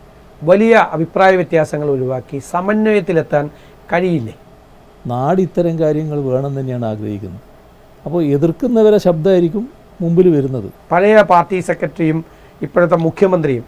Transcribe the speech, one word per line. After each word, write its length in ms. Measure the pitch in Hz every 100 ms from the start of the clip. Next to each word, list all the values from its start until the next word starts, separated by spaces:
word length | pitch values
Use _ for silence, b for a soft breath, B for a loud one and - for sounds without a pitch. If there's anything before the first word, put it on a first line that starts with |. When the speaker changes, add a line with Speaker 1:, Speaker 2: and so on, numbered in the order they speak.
| - - - -
Speaker 1:
വലിയ 320 | 151 190 226 226 170
അഭിപ്രായ 380 | 160 160 185 190 185
വ്യത്യാസങ്ങൾ 480 | 175 165 151 151 147
ഒഴിവാക്കി 440 | 135 127 131 123 139 -
സമന്വയത്തിലെത്താൻ 920 | 175 190 214 214 208 180 165 - 147 147 B B B -
കഴിയില്ലേ? 420 | 170 185 160 107 - - - - - - - 123
Speaker 2:
നാട് 280 | 120 139 190 185
ഇത്തരം 280 | - 175 165
കാര്യങ്ങൾ 360 | 156 151 156 147 135
വേണം 220 | 127 139 135
തന്നെയാണ് 280 | 131 123 113
ആഗ്രഹിക്കുന്നത്. 500 | 107 107 101 101 98 - - _ _ - -
അപ്പോൾ 160 | - 175 151 139
എതിർക്കുന്നവരെ 640 | 165 160 247 233 214 214 185
ശബ്ദമായിരിക്കും 580 | 160 180 185 175 202 254 - - -
മുമ്പിൽ 240 | 170 170 180 151
വരുന്നത്. 320 | 135 131 98 - -
Speaker 1:
പഴയ 260 | 170 202 214 196
പാർട്ടി 280 | 175 170 185 170
സെക്രട്ടറിയും 500 | 175 156 - 160 160 160 b b b 151
ഇപ്പോഴത്തെ 320 | 180 175 170 165
മുഖ്യമന്ത്രിയും, 580 | - 196 180 151 123